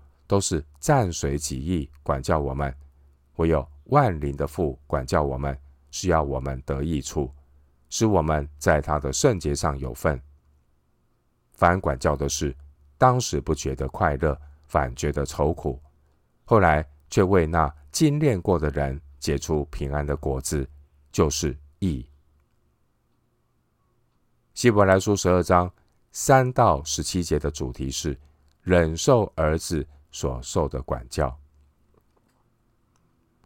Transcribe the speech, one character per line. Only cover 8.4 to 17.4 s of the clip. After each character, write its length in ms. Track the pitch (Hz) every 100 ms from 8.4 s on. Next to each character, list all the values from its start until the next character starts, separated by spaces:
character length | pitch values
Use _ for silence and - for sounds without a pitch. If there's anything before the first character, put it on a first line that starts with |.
| 71 -
在 220 | - 76
他 180 | 80 73
的 140 | 69
圣 260 | - 139 92
洁 160 | 73
上 240 | 71 82 69
有 160 | 65
份。 260 | - 82 65 - _ _ _ _ _ _ _ _ _ _ _ _
凡 280 | - 87 92
管 160 | 80 67
教 200 | 82 71
的 120 | 71
事， 240 | - 71 - - _ _ -
当 220 | 127 123
时 200 | - 71
不 140 | -
觉 220 | 76 69 65
得 100 | 67
快 300 | - 85 69
乐， 200 | 76 71 - - _
反 260 | 80 65 60
觉 160 | 80
得 120 | 69
愁 280 | 69 - 73
苦； 280 | - 71 65 - _ _ _ _ _
后 140 | - 110
来 260 | 87 76 - - -
却 140 | 107
为 240 | 92 98